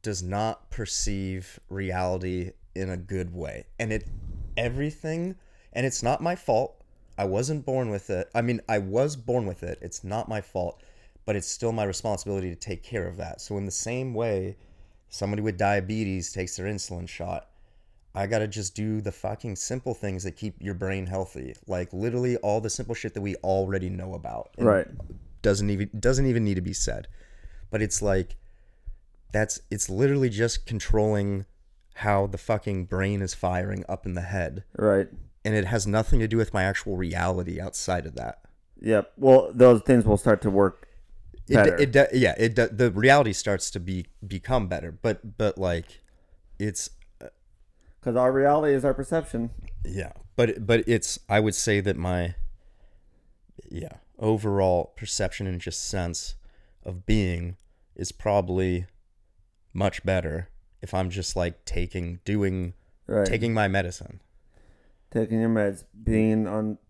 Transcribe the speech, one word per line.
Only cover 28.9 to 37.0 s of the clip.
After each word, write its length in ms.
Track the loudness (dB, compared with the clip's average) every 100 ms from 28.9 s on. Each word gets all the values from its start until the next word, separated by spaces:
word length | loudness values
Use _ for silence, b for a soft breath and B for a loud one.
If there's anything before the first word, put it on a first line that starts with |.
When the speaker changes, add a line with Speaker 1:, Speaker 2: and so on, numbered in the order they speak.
| -14 _ -20 -4
Speaker 1:
that's, 260 | 0 0 -4 -8
it's 200 | -6 -4
literally 400 | 2 2 4 0
just 360 | 0 -2 -2 -4
controlling 800 | -6 2 2 4 0 0 -4 -6 _ _ _ _ -6
how 300 | 2 2 2
the 100 | -4
fucking 480 | -2 -2 -2 -4 -2
brain 360 | -2 0 0
is 120 | -4
firing 500 | -4 -2 -2 -2 -6 -6
up 160 | -8 -6
in 80 |
the 80 | -6
head. 420 | -4 -4 -4 -6 -12 0
Speaker 2:
Right. 320 | 4 4 2 -6 -18 -6
Speaker 1:
And 100 | 0
it 120 | 0 2
has 200 | 0 2
nothing 340 | 0 6 4
to 80 | 6
do 100 | 2
with 160 | 2
my 100 | 2
actual 320 | 0 0 -4
reality 640 | -4